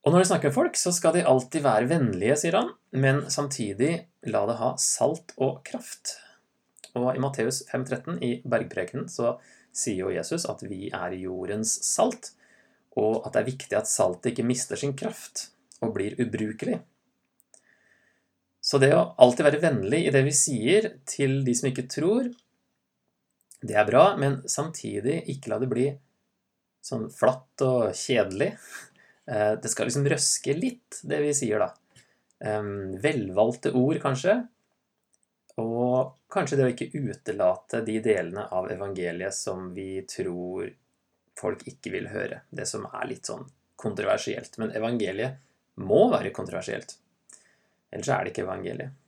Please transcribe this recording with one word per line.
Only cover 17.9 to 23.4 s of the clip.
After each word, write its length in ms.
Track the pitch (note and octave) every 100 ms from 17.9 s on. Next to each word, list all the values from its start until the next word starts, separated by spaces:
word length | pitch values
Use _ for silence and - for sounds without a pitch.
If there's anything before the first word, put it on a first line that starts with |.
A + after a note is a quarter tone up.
| _ _ _ _ _ _ _
Så 160 | - C#3
det 140 | C3+ D3
å 140 | - -
alltid 280 | B2 A#2+ D3
være 160 | D3
vennlig 420 | E3+ A#2+ F#2+ D#3 E3
i 60 |
det 80 | C3+ C#3
vi 80 | C#3+
sier 580 | - A#2+ A2+ G3+ A3 - -
til 320 | - C#3 C3+ C3
de 80 | A#2+
som 100 | C3+
ikke 180 | C3+ B2+
tror, 380 | - D#3+ A#3 B3 - _ _ _ _ _ _ _ _ _ _